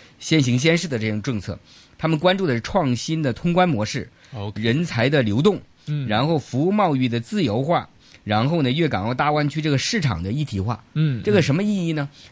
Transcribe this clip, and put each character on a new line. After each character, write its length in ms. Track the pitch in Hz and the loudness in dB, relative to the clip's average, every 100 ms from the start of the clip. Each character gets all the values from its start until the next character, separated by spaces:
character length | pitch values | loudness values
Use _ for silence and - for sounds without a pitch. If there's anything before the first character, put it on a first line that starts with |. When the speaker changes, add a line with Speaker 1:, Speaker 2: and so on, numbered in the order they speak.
| - - | -20 -14
Speaker 1:
先 220 | - 160 | 0 2
行 180 | 123 123 | 4 2
先 180 | 160 170 | 2 2
试 100 | 170 | 0
的 100 | 120 | -4
这 100 | 110 | -2
种 120 | 107 | -2
政 180 | 117 110 | -4 -6
策， 180 | 98 - - - - - | -6 -12 -14 -20 -20 -4
他 80 | 160 | 0
们 140 | 156 | 2
关 180 | 180 190 | 2 2
注 80 | 180 | 2
的 80 | |
是 60 | 117 | 0
创 340 | - 196 139 | 0 0 2
新 280 | 120 - 160 | 0 -2 -2
的 100 | 143 | -2
通 220 | 110 175 | -2 0
关 140 | 175 180 | 2 2
模 180 | 113 107 | 2 -2
式， 240 | 123 - _ - | -4 -10 _ -16
Speaker 2:
OK。 280 | 120 104 104 | -8 -8 -2
Speaker 1:
人 220 | 113 139 | 0 0
才 240 | 175 113 127 | 0 0 2
的 140 | 151 | 2
流 200 | 110 104 | 2 2
动， 160 | 196 - - _ - | 2 2 -6 _ -6
Speaker 2:
嗯。 200 | 147 127 | -4 0
Speaker 1:
然 220 | 107 147 | 0 2
后 100 | 160 | 0
服 300 | - 123 175 | -2 -2 0
务 40 | |
贸 220 | 208 185 | 2 2
易 140 | 135 127 | 2 0
的 140 | 117 | -2
自 220 | 117 214 | -2 -2
由 200 | 135 110 | 0 0
化， 240 | 143 160 - _ - - 104 | 0 -2 -2 _ -20 -14 -2
然 240 | 107 131 | 0 2
后 120 | 170 | 0
呢， 100 | 131 | 0
粤 180 | 151 156 | 2 0
港 160 | 98 107 | 0 -2
澳 80 | |
大 180 | 127 147 | 0 0
湾 160 | 151 147 | 2 0
区 140 | 160 | -2
这 80 | 151 | 0
个 80 | 135 | 0
市 240 | - 226 | 0 -2
场 200 | 143 82 | -2 -2
的 120 | 92 | -4
一 100 | 135 | -4
体 160 | 143 98 | -4 -4
化。 240 | 101 123 - 151 | -4 -6 -6 -2
Speaker 2:
嗯， 280 | 156 120 | 0 0
Speaker 1:
这 80 | 202 | 2
个 100 | 202 | 2
什 140 | 139 156 | 4 0
么 80 | |
意 240 | 208 202 165 | 0 -2 -2
义 60 | |
呢？ 160 | 156 143 - - | -4 -6 -10 -20